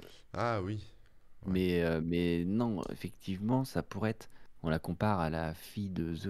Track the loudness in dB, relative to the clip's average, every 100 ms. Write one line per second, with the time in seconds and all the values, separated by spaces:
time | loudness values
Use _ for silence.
0 | -18 -20 -10 -4 0 0 0 -4 -6 -16
1 | -20 -20 -20 -8 0 2 4 4 4 2
2 | 2 2 4 4 2 2 2 0 -2 -6
3 | -8 -8 -6 -2 2 2 2 -2 -4 -2
4 | -2 -2 -8 -14 -16 -4 0 2 0 0
5 | 2 4 2 0 -2 -4 -10 -6 -4 -2
6 | -2 -2